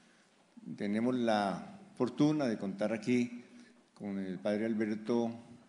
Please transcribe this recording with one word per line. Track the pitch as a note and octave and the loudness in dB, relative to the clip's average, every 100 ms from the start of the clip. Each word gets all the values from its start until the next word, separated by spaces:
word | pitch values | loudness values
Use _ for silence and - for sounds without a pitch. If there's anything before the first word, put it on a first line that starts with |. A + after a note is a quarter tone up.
| - - _ _ _ - - - | -20 -20 _ _ _ -16 -12 -6
tenemos | G#2 G#2+ A#2+ | -2 0 0
la | B2+ A#2 G#2+ G2+ F2 - - - - | 2 2 4 2 0 -6 -16 -14 -2
fortuna | A#2+ - D3 D#3 C3 | 0 4 4 4 0
de | G#2 | 0
contar | G2+ G2 G#2 | -4 -2 -2
aquí | A2 G#2 B2 B2 - - - - - _ | 0 2 2 2 -4 -16 -20 -20 -20 _
con | - G2+ G2 | -10 -6 -4
el | F#2+ F#2 | -4 -2
padre | G#2 G#2 A2+ | 0 0 0
Alberto | A2 G#2+ G#2+ G#2+ A#2+ A#2 A#2 - - | 0 0 -2 0 0 0 -4 -14 -20